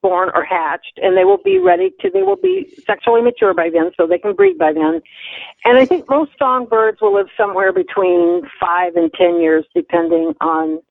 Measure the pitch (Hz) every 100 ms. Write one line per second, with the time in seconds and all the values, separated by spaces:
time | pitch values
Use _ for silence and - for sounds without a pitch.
0 | 196 180 185 - 151 185 160 160 - -
1 | 190 185 185 - - 370 359 349 381 -
2 | 392 370 381 - - 185 - - - 202
3 | - 233 233 240 202 175 170 165 165 -
4 | 165 175 208 190 196 165 156 156 156 165
5 | - - - - - - - 247 262 359
6 | - 277 302 _ 269 254 240 220 220 208
7 | 214 202 190 - 208 185 190 185 180 -
8 | 185 175 170 175 - - 180 175 180 170
9 | 165 - 180 170 165 160 156 180 175 175
10 | 170 165 165 156 165 160 160 156 _